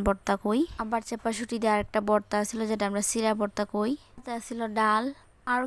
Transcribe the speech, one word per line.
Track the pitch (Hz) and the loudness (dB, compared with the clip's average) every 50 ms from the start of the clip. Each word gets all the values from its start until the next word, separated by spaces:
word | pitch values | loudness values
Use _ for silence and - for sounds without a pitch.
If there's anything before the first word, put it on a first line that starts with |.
| 202 | 2
ভর্তা | 202 196 190 - - 202 | 2 0 2 0 0 0
কই। | 196 - 208 214 262 330 - - - | 0 2 2 2 2 2 0 -2 -6
আবার | 226 220 233 226 214 - | -4 -2 -2 -4 -4 -4
চেপা | 240 226 - 233 | -8 -4 -2 -4
শুটি | 220 208 240 - 233 226 | -4 -4 -4 -6 -4 0
দিয়ে | 226 220 208 | 2 2 2
আরেকটা | 208 202 - - 214 | 2 0 0 -2 0
ভর্তা | 208 214 214 208 208 - - 208 208 | 2 4 2 2 2 0 0 0 0
ছিল, | - - 226 220 | -2 -2 -4 -2
যেটা | 214 220 208 208 | -2 0 0 0
আমরা | 196 202 202 | 0 0 0
সিরা | 202 - - 226 220 220 214 | 0 0 0 2 2 2 2
ভর্তা | 214 208 202 - - 208 | 2 0 -2 -2 -2 -4
কই। | - - 208 208 233 285 - - - - | -2 -2 -2 0 0 -2 -4 -8 -14 -20
সাথে | - - 247 240 233 - | -14 -10 -8 -8 -8 -8
ছিল | - 233 233 233 220 208 | -8 -6 -6 -6 -2 0
ডাল, | 220 214 214 214 220 240 277 277 - - - _ _ - | 2 2 4 4 2 2 -2 -6 -8 -14 -20 _ _ -4
আরও | 254 247 247 254 | -2 0 0 0